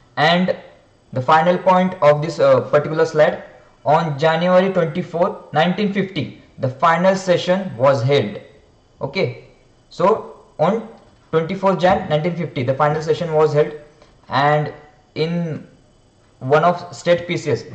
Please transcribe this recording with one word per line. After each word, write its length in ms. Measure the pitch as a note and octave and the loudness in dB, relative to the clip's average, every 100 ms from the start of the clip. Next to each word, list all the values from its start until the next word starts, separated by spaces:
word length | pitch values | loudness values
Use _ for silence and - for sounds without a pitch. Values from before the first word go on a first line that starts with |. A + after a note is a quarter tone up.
| _ - | _ -2
And 400 | D#3 F3 F#3 - - - _ _ _ | 2 2 0 -4 -10 -20 _ _ _
the 100 | B2+ | -6
final 360 | C#3+ D#3+ F3 F3+ | 2 4 4 2
point 360 | F#3 F#3 F#3 - | 2 2 2 2
of 200 | D3 D3 | 2 4
this, 160 | D#3 D#3 | 0 0
uh, 220 | C#3 B2+ | 4 4
particular 460 | - D3 D3+ D#3 D#3+ | 2 0 0 0 0
slide, 380 | D3+ E3 F3+ - - _ _ | 2 2 0 -8 -20 _ _
on 340 | C3 D#3+ E3 C3+ | 0 0 0 -2
January 540 | D#3+ E3 F3+ F3+ F#3+ | 0 0 2 4 4
twenty-fourth, 800 | F#3 D#3+ F3+ - E3 G3 - - | 0 -2 -4 -6 -2 -2 -4 -6
nineteen 400 | D3+ F3 F#3 G3 | -2 0 0 -2
fifty, 500 | G#3 - C#3 A#2 - - - | -2 -4 -6 -8 -12 -20 -8
the 100 | B2 | -8
final 480 | - E3+ E3 F#3+ F#3+ | 0 2 2 2 2
session 580 | F#3 E3+ - F#3+ F#3 A#2 | 0 0 0 -2 -4 0
was 260 | C3+ C3+ | 2 2
held. 380 | B2+ C#3+ G2+ - - - _ _ _ - | 2 2 0 -6 -16 -20 _ _ _ -12
Okay, 440 | - - B2 - - _ _ _ _ | -8 -4 -6 -6 -18 _ _ _ _
so 540 | - F#3 A3 - - _ - | -2 0 0 -4 -20 _ -2
on 300 | D#3+ A3+ - - _ _ _ | -2 -2 -6 -18 _ _ _
twenty-fourth 480 | D#3+ E3 F#3+ F#3+ F3 | -4 -2 -2 0 2
Jan 280 | F3+ G3+ - | 2 2 0
nineteen 280 | D3+ E3+ E3+ | -2 -2 -4
fifty, 260 | E3 - | -6 -4
the 120 | B2 | -4
final 280 | C3 D3 D#3 | 0 0 0
session 300 | D#3 D3+ E3 | -2 -2 -2
was 200 | D#3 D#3 | 2 2
held, 200 | D3 D#3 - - _ _ _ - | 2 0 -4 -18 _ _ _ -6
and 440 | C3 D3 D3+ D3+ - - _ _ | -2 0 0 -2 -10 -20 _ _
in 520 | - D#3+ F3 E3+ D3 - _ _ _ _ _ _ - | -6 -4 -4 -6 -8 -14 _ _ _ _ _ _ -12
one 260 | B2+ D3+ | 0 2
of 300 | E3+ F3 - | 2 0 -6
state 340 | - E3+ E3+ - | -6 0 0 -2
P 80 | D#3 | -6
C 140 | D3 | -4
S, 120 | A#2 - | -6 -6